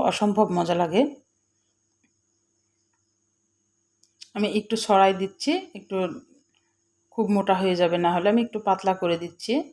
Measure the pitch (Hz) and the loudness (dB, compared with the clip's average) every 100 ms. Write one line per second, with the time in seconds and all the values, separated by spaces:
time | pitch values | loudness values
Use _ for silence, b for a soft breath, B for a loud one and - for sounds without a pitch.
0 | - - 208 202 214 175 170 175 175 185 | 0 0 0 2 0 0 -2 0 0 0
1 | 285 - _ _ _ _ _ _ _ _ | 0 -4 _ _ _ _ _ _ _ _
2 | _ _ _ _ _ _ _ _ _ _ | _ _ _ _ _ _ _ _ _ _
3 | _ _ _ _ _ _ _ _ _ _ | _ _ _ _ _ _ _ _ _ _
4 | _ _ - 208 208 214 - 220 - 196 | _ _ -12 -4 -2 -2 -4 -4 2 4
5 | 196 185 196 - 269 349 381 196 - 190 | 6 2 -4 -6 -4 -4 -4 -16 -8 -4
6 | 180 131 - _ _ _ _ _ _ _ | -4 -6 -18 _ _ _ _ _ _ _
7 | _ - 196 202 196 185 190 175 175 175 | _ -4 0 2 2 2 2 2 2 2
8 | 175 175 196 226 233 220 208 185 196 185 | 0 2 2 2 0 -2 -2 0 0 -2
9 | 175 170 170 - - 269 - | -2 -2 -6 -10 -4 -4 -4